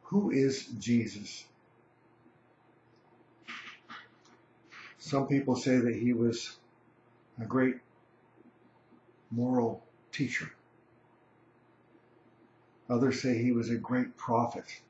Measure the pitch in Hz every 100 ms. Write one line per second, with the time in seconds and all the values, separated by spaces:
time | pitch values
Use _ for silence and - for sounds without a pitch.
0 | - 202 - 135 135 - - 110 113 120
1 | 104 101 - - - _ _ _ _ _
2 | _ _ - _ _ _ _ _ _ _
3 | _ _ _ _ - - - - _ -
4 | - _ - - _ _ - - - -
5 | - 139 135 139 131 123 135 127 120 107
6 | 120 113 117 113 - - _ _ _ _
7 | _ _ _ - 113 127 131 - _ _
8 | _ _ _ _ - _ _ _ _ -
9 | _ _ _ 113 127 127 113 113 - _
10 | _ - 123 - 151 - _ _ _ _
11 | _ _ _ _ _ _ _ _ _ -
12 | _ _ _ _ - _ _ _ - 120
13 | 131 - 131 113 123 117 113 113 - 127
14 | 123 - - 117 - - - -